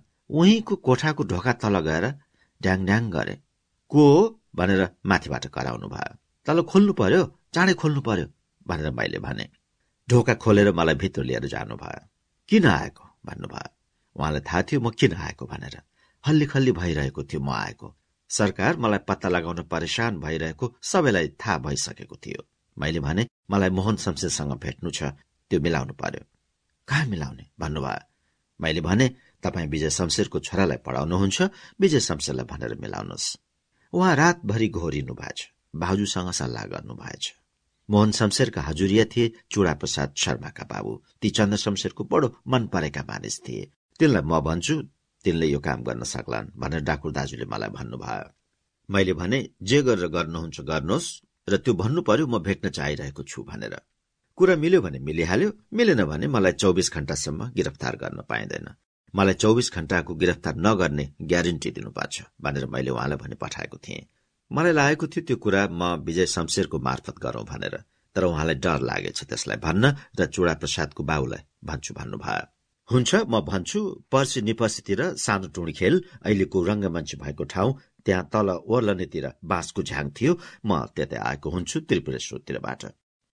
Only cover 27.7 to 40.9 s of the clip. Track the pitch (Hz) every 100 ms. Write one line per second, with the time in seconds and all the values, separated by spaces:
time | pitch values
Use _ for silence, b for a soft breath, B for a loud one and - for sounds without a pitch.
27.7 | 76 67 50 - _ _ _ _ - 80
28.7 | 80 80 101 131 B B B 90 90 78
29.7 | 76 78 - 87 - 80 80 - 92 90
30.7 | 62 - 64 76 92 98 - 190 B B
31.7 | B 190 151 - 78 - 64 62 - 57
32.7 | 57 50 50 50 50 - - _ _ _
33.7 | _ _ 175 185 139 165 175 104 110 110
34.7 | 85 82 71 64 60 - - - _ _
35.7 | 78 87 98 101 92 90 87 64 57 50
36.7 | 50 - - - - - - _ _ _
37.7 | _ - 104 107 - 110 - 120 - 76
38.7 | 78 95 104 110 120 113 B B 104 90
39.7 | 73 - - 69 - - 64 - - -
40.7 | - 50